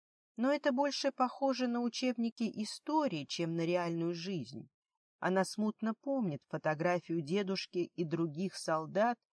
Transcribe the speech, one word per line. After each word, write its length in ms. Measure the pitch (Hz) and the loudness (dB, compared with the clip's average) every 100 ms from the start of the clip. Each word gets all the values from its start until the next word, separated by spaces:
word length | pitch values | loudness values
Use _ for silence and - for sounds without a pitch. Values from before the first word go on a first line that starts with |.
| _ _ _ - | _ _ _ -2
Но 140 | 254 | 2
это 220 | 294 294 | 4 2
больше 400 | 254 285 - 277 | 2 2 2 -2
похоже 540 | - 254 - 269 247 247 | 2 -2 2 0 2 0
на 140 | 240 | 0
учебники 720 | 240 - 254 240 233 - 226 - | -2 0 -2 0 -2 0 -4 -2
истории, 600 | 214 - - 311 285 160 | -6 -8 0 2 2 0
чем 320 | 135 - 170 170 | -4 -2 -2 0
на 80 | |
реальную 500 | 165 175 170 170 170 | 2 2 0 0 -2
жизнь. 540 | 170 175 180 117 127 - _ _ _ _ - | -2 -4 -4 -6 -10 -16 _ _ _ _ -4
Она 240 | 180 190 | 0 2
смутно 500 | 185 - 214 - 220 | 2 0 -2 -2 -4
помнит 480 | 220 277 277 202 143 - | -4 -2 0 0 -4 -6
фотографию 720 | 156 156 151 175 175 - 165 | -2 0 2 2 0 0 -4
дедушки 680 | 143 196 190 190 - 175 170 | 0 0 0 -2 -2 -4 -4
и 100 | - | -2
других 520 | 165 160 165 147 190 - | -2 0 0 0 -4 -4
солдат 600 | - 160 156 165 233 240 _ | -2 -2 0 0 0 0 _